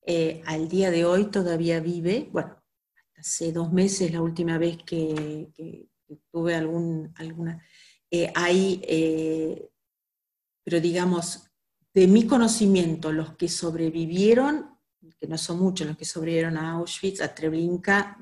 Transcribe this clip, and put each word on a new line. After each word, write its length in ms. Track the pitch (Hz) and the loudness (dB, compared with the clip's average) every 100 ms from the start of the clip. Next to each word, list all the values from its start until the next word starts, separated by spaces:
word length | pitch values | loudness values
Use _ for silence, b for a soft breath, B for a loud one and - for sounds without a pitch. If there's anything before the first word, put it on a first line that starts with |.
| - | -2
eh, 360 | 170 160 160 - | 0 0 -4 -8
al 220 | 156 160 | -6 -2
día 240 | 180 190 | 0 2
de 140 | 170 170 | 2 2
hoy 200 | 180 208 | 2 2
todavía 540 | 202 180 165 170 165 | 0 -2 0 0 0
vive. 500 | 160 175 165 220 302 | -2 -2 -2 -2 -2
Bueno, 300 | - 156 - _ _ _ _ | -6 -8 -12 _ _ _ _
hasta 260 | _ _ | _ _
hace 300 | 160 - 165 | -8 -4 -4
dos 200 | 165 170 | -2 0
meses, 400 | 180 196 196 180 | 2 2 2 -2
la 100 | 165 | 0
última 360 | 165 165 170 165 | -2 -2 -2 0
vez 200 | 170 170 | 0 -2
que, 720 | - 170 160 156 151 151 - | -8 -4 -2 -4 -6 -10 -12
que, 360 | _ 165 - - _ _ | _ -16 -16 -20 _ _
que 140 | 151 _ | -20 _
tuve 240 | 170 165 165 | -4 -2 -2
algún, 580 | 160 170 170 160 156 - | -2 -2 -2 -4 -8 -12
alguna, 460 | 160 165 165 165 B B B B _ | -14 -8 -8 -8 B B B B _
eh, 200 | 175 170 165 | -2 0 0
hay, 460 | 175 180 190 185 - | 2 4 2 0 0
eh, 840 | 160 160 160 160 160 160 - - _ _ _ _ _ _ _ _ _ | 0 2 0 -2 -2 -4 -6 -14 _ _ _ _ _ _ _ _ _
pero 180 | - 170 | -2 0
digamos, 680 | 165 180 180 175 170 - - _ _ _ _ | 0 0 0 0 -2 -10 -16 _ _ _ _
de 140 | - 185 | 6 8
mi 200 | 208 226 | 8 8
conocimiento, 840 | 262 226 - 202 190 170 160 156 | 4 4 4 4 4 4 0 -2
los 220 | 156 160 - | -2 -4 -4
que 120 | 170 | -4
sobrevivieron, 1300 | - 170 160 160 160 165 180 202 233 277 302 - _ _ _ 160 _ | -2 -4 -2 -2 -2 -4 2 6 6 4 0 -6 _ _ _ -20 _
que 100 | 156 | -10
no 100 | 160 | -8
son 220 | - 170 | -6 0
muchos 280 | 185 180 151 | 0 0 -6
los 100 | 156 | -6
que 80 | 156 | -8
sobrevivieron 520 | 175 160 165 165 160 | -6 -2 0 0 -2
a 160 | 160 | -4
Auschwitz, 480 | 165 170 - 196 190 | -4 -6 -6 -6 -4
a 120 | 151 | -8
Treblinka 840 | - 160 160 170 180 185 202 202 - | -4 -4 -2 -2 -2 0 0 0 -10